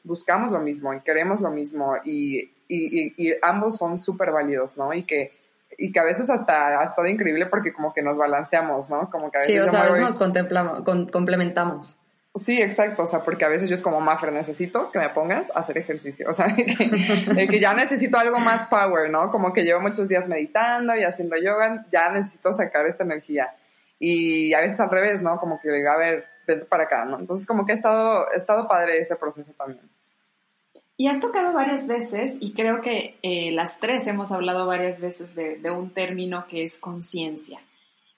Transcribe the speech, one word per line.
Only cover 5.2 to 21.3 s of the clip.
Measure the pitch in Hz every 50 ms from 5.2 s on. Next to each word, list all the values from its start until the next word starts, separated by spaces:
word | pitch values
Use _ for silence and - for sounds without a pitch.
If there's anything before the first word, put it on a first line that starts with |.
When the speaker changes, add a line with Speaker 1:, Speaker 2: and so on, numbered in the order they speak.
| 135 127 - _ _ _ _ _ _ _ -
Speaker 1:
y | - - 190 -
que | 175
a | 165
veces | 165 175 180 247 233
hasta | 269 220 220 - 165 151 147 143 147 143
ha | 156
estado | 160 - - 170
increíble | 175 202 220 208 170 156 156 180
porque | 180 196 208 202 165 -
como | - 151 156 151
que | 156
nos | 147 143 147
balanceamos, | 147 147 147 143 143 147 - - 165 160 156 143 135 139 139
¿no? | 147 147 170 185
Como | - 160 156 147
que | 139 143
a | 143
Speaker 2:
Sí, | 143 208 202
Speaker 1:
veces | 196
Speaker 2:
o |
Speaker 1:
yo | 190 190
Speaker 2:
sea, | 208
a | -
Speaker 1:
me | -
Speaker 2:
veces | - -
Speaker 1:
voy | 247
Speaker 2:
nos | 247 -
contemplamos, | - 196 185 185 190 180 180 185 180 175 170 160 - -
con-, | - 185 180 175 -
complementamos. | - 180 180 180 180 180 180 175 170 175 170 175 156 147 - - - - _ _ _ _ _ _ -
Speaker 1:
Sí, | 202 202 - 240 247 214
exacto, | 196 202 - 208 208 208 - 165
o | 170
sea, | 170 160 -
porque | - 165 170 170
a | 151
veces | 156 156 190 185
yo | 180
es | 180 -
como, | 185 156 156
"Maffer, | 156 156 156 165 165 156 147
necesito | 147 156 151 151 - 180 175 - 233 302 - -
que | 196
me | 160 147
pongas | - 160 156 170 190 277 381 -
a | - 165
hacer | 165 - 143 165
ejercicio", | 165 - 151 156 - 139 139 - - -
o | 170
sea, | - 185
<laughs> | 214 208
de | - 240
que, | 247 240 - 226 233 220 202 185 - 208 190 - 202 185
de | 180 190 196
que | 208 208
ya | 202 196 208
necesito | 233 262 269 277 262 262 226 254 233
algo | 233 240 240 240
más | 233 226 226 226 226 -
power, | 240 208 196 196 180 165 156 156
¿no? | 156 156 170 202 -
Como | 214 190 185 185
que | 220 175
llevo | 165 170 175
muchos | 185 202 208 208 196 190
días | 190 180 185 180
meditando | 175 156 156 156 - 214 226 240 240 240 240 233 233
y | 220 202
haciendo | 175 180 185 175 170